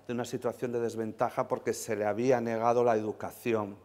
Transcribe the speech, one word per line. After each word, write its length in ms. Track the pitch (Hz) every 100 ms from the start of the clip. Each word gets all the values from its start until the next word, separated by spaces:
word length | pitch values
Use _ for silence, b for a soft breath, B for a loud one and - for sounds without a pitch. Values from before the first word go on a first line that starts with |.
| B
de 60 |
una 120 | 120 120
situación 460 | 131 120 - 123
de 80 | 120
desventaja 680 | 113 110 110 - 117 - 120
porque 260 | 120 -
se 220 | 107 - 104
le 100 | 104
había 360 | 104 127 120
negado 420 | 117 113 117 120
la 120 | 120 110
educación, 800 | 107 101 90 - 120 110 101 101